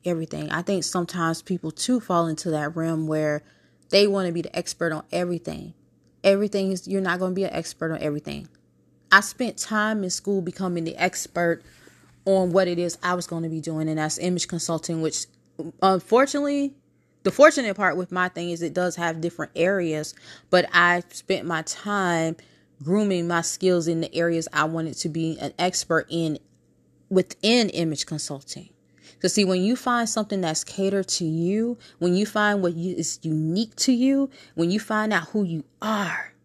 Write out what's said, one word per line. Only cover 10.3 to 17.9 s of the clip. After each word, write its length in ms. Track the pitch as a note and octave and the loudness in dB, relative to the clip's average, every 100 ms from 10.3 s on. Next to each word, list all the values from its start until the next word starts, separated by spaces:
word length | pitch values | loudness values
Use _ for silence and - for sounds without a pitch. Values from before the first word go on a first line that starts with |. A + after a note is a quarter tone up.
| G3 | -2
becoming 420 | F3 - F#3 F3 | -2 -4 -4 -2
the 140 | E3 - | -4 -2
expert 640 | F3+ - - E3+ E3+ E3 - - - - _ _ G3 | -2 -2 -6 0 0 0 -6 -20 -20 -20 _ _ 2
on 240 | F#3+ F3+ | 2 4
what 160 | F3+ F3+ | 2 2
it 120 | F3 | 0
is 180 | F3 - | -2 -2
I 100 | F3+ | -2
was 140 | F3+ - | -2 -4
gonna 220 | E3 E3 | -6 -6
be 120 | D#3+ | -6
doing, 260 | D#3+ D#3 D#3 | -4 -4 -2
and 120 | D#3 | -2
that's 180 | D#3 - | -2 -2
image 300 | F3+ F3+ - | -2 -2 -2
consulting, 560 | E3+ - E3 - D#3+ | -4 -4 -4 -4 -2
which, 240 | D#3+ - - _ _ - D#3+ - | -2 -4 -8 _ _ -14 -12 0
unfortunately, 920 | F#3+ F#3+ - A3+ C#4 D4 C#4+ C#4+ C#4+ - _ _ _ _ | 2 2 4 4 4 0 0 0 -2 -6 _ _ _ _
the 80 | - | 0
fortunate 460 | - D4+ D4 A3+ F#3+ | 6 8 6 0 0
part 220 | F#3 | 0